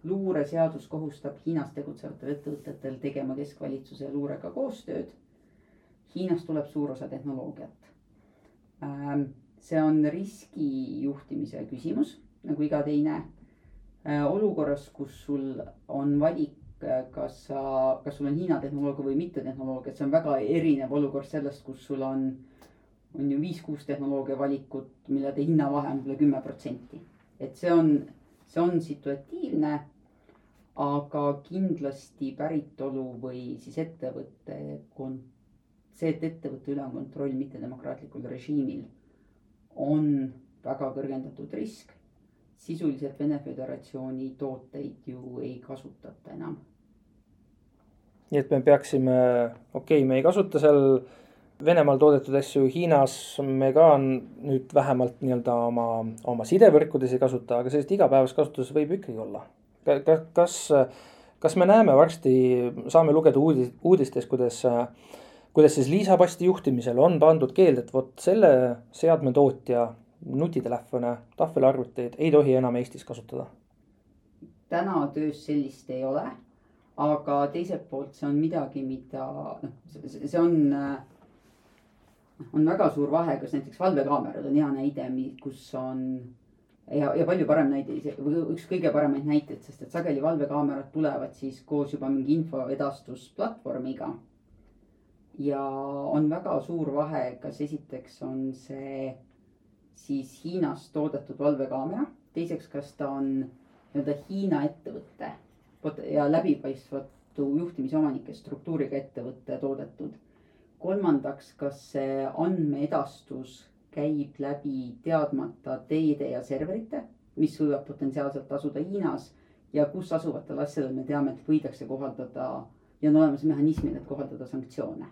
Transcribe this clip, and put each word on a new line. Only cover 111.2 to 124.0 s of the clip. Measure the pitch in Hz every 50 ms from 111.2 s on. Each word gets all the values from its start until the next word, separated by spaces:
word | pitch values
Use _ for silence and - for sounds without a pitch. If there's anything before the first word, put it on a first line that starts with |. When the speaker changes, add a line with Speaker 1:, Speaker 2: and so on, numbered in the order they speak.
| 131 139 143 - - - _
Speaker 1:
kas | _ 143 143 139 - - -
see | - 139 135 135 135 135 135
andmeedastus | 135 - - 165 175 185 170 156 147 139 139 147 156 165 147 - - - - _ _ 135 127 131 - - - _ _ _ _ _ _
käib | - 151 147 151 151 147 143 143 - -
läbi | 139 139 143 143 - 147 135 131 127 123 117 - -
teadmata | 165 165 156 147 139 139 135 135 - - - _ 135 131 127 -
teede | - 156 156 160 156 147 143 143 127
ja | 123 120 -
serverite, | - 135 143 151 170 190 226 226 - - 285 - - - _ _ _ _ -
mis | 151 151 -
võivad | - 151 147 143 - -
potentsiaalselt | - 143 - 139 135 131 147 139 139 - 139 - -
asuda | 143 143 - 147 - 135 160
Hiinas, | 190 196 202 175 151 135 139 - - _ _ _ _ _ _ _ _ -
ja | 147 147 143
kus | - 185 - - 165
asuvatel | 160 160 160 127 - - - 147 139
asjadel | 147 143 - 156 139 131 131
me | 131 131
teame, | - 147 143 143 131 127
et | - -
võidakse | - 156 156 - 127 120 - 139
kohaldada | 113 131 135 139 127 - - 127 - - 135 131 131 131 131 - - _ _ _ _ _ _
ja | - 151
on | 151 156
olemas | 160 151 139 139 143
mehhanismid, | 156 143 139 147 156 156 - - 135 113
et | -